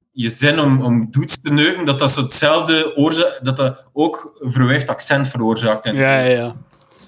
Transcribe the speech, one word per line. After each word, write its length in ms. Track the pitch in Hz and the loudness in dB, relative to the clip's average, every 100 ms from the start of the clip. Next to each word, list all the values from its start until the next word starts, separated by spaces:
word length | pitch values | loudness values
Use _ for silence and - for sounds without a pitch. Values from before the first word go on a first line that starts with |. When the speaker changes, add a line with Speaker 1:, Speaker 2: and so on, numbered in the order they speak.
| _ | _
Speaker 1:
je 180 | - 113 | -6 -4
zin 300 | - 147 156 | 0 0 2
om, 220 | 143 131 | 2 2
om 260 | 123 117 110 | 2 0 0
dudes 300 | 135 160 - | -2 -2 -2
te 120 | 156 | 0
neuken, 320 | 147 160 180 151 | 2 2 0 -2
dat 140 | 135 | 0
dat 120 | 139 | 0
zo 100 | 143 | 0
hetzelfde 760 | 127 - 151 160 160 160 156 147 | 0 0 2 2 2 0 0 0
oorza-, 440 | 156 160 175 - | 0 2 -2 -2
dat 160 | 131 131 | -4 -2
dat 280 | 131 131 - | -2 -4 -8
ook 440 | 143 160 - - - | -2 -2 -2 -14 -12
een 120 | 123 | -4
verwijfd 360 | 113 127 147 - | 0 2 0 -2
accent 380 | - - 143 135 | -2 0 0 0
veroorzaakt. 580 | 120 113 113 117 107 113 | -2 -2 0 0 -2 -2
En 100 | 135 | 0
Speaker 2:
Ja, 240 | 135 135 | 2 2
ja, 100 | 127 | 2
ja. 240 | 123 117 - - _ _ _ | 0 -2 -10 -18 _ _ _